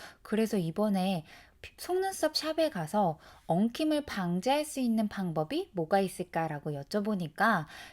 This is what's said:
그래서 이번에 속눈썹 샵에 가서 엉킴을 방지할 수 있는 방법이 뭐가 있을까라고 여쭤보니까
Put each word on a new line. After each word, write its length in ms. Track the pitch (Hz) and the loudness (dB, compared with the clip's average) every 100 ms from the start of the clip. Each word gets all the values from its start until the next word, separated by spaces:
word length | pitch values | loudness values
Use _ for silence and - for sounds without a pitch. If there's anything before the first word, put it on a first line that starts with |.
| - - | -20 -18
그래서 360 | - 214 220 202 | -2 0 2 2
이번에 680 | 165 180 214 190 190 175 - - - _ - - | 0 0 2 2 2 0 -4 -20 -20 _ -20 -14
속눈썹 580 | - 370 381 381 311 - | -2 0 0 0 -2 0
샵에 340 | 302 320 311 | -2 2 0
가서 480 | 180 156 214 180 151 - - - | 0 0 2 2 0 -10 -18 0
엉킴을 580 | 165 226 240 311 294 294 | 2 2 2 0 0 -2
방지할 600 | 202 175 180 247 294 302 | -4 0 0 2 2 0
수 140 | 269 | -2
있는 280 | 247 220 214 | 0 2 0
방법이 600 | 202 180 156 156 311 381 | -2 -2 -2 0 -2 -4
뭐가 260 | 175 156 196 | -4 2 2
있을까라고 720 | 185 - 175 165 160 147 156 | 2 -2 -4 -2 -2 -4 -6
여쭤보니까 920 | 143 143 208 208 196 160 - 214 190 147 - - | -6 -4 -4 -2 -2 -4 0 2 2 -2 -12 -20